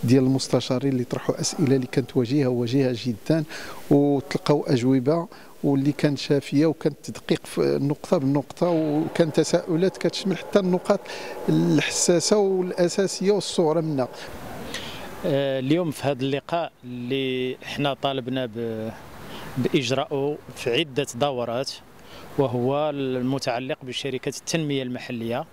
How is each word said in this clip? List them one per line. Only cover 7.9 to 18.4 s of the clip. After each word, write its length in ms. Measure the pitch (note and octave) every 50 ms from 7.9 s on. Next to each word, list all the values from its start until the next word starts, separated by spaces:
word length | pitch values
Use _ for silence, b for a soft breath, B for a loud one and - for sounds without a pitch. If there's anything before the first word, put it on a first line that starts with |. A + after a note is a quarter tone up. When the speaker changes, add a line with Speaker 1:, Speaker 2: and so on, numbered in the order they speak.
| D3 - - - - F3
Speaker 1:
بنقطه، 500 | C3+ C3+ C#3 D3 C#3 - - - F3 F3+
وكان 640 | F3 D#3+ D#3+ D3+ D3 D3+ D#3+ - - - E3+ D#3+ -
تساؤلات 640 | - D#3 - - F3 - - E3+ D#3+ F3+ F#3+ -
كتشمل 400 | - - F3 - - - G3 F3
حتى 220 | - - - - G3+
النقاط 420 | G3 F3+ F3+ F3+ - - G#3 G3 - B B B B B B B - -
الحساسه 880 | D#3+ D#3+ E3+ F3 E3 C#3+ - - - - - - F3 E3+ - - G#3
والاساسيه 920 | G#3+ G3+ G3 F#3+ F#3 F3+ F3+ F3+ - F3 F3 - - G3 F3+ - - F#3 F#3+
والصغرى 520 | G#3 G3 E3 - - - F3+ D3+ D#3 E3+ D#3+
منها. 260 | D#3+ D3+ C3+ B2 - - - - - - - - - - - B B B B B B B B B B B - -
Speaker 2:
آه، 320 | F#3 C#3+ C3+ C#3 C#3 C3+ C3+
اليوم 320 | B2+ C3+ D3+ E3+ F3+ D#3+
في 140 | C3+ - -
هذا 180 | C3+ C#3+ A#2+ C3
اللقاء 500 | C#3 C3+ C#3 - - E3 E3+ E3 C#3 _ _ -
اللي 720 | B2 B2 B2 A#2+ B2 C3+ C#3 C3+ C3 B2+ B2+ B2+ B2+ B2+ - -
حنا 320 | - - - C#3+ C#3+ C3+
طالبنا 520 | - - C#3 C#3 C3+ A#2+ B2 C3 C3